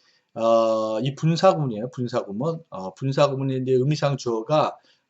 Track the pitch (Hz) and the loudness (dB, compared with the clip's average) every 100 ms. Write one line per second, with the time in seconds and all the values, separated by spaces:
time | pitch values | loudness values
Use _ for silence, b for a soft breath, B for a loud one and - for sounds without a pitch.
0 | _ _ _ 113 113 113 113 110 110 110 | _ _ _ -2 4 4 4 0 -2 -2
1 | 135 139 156 165 190 160 135 104 117 - | -4 0 0 4 4 4 -2 -4 -8 -6
2 | 120 120 101 101 156 165 - 95 92 - | -4 -4 -4 -4 -4 -6 -10 -12 -12 -6
3 | 135 139 143 135 135 131 131 127 135 151 | -4 2 2 2 -2 -2 0 2 2 0
4 | 143 135 123 113 113 151 110 - b b | 0 -2 -2 -4 0 2 2 -4 b b